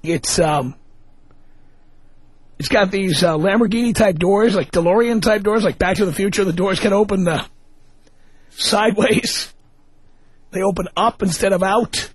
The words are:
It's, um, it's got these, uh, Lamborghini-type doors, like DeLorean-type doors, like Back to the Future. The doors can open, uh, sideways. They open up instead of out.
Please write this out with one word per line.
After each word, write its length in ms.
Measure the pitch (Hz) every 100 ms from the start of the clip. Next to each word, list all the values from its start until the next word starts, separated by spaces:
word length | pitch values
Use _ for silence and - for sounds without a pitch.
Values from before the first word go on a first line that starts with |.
It's, 360 | 156 160 - -
um, 360 | 160 147 127 - - - - - - - - - - - - - - - - - - -
it's 100 | -
got 220 | 233 190
these, 340 | 196 190 151
uh, 140 | 175 156
Lamborghini-type 800 | 175 208 226 233 240 196 214 160
doors, 360 | 175 202 226
like 180 | 214 254
DeLorean-type 720 | 175 170 202 233 226 202 214
doors, 220 | 208 220
like 140 | 196 127
Back 180 | 180 185
to 80 |
the 80 | 196
Future. 320 | 151 196 190
The 80 | 190
doors 280 | 170 190 185
can 120 | 220
open, 340 | 196 214 196 180
uh, 200 | 156 - - - - - - - - - - -
sideways. 1040 | - - 208 220 202 220 214 - - - - - - - - - - - - -
They 100 | 175
open 260 | 196 190 180 -
up 240 | 214 -
instead 320 | 196 160 196
of 80 | 190
out. 480 | 190 214 233 - -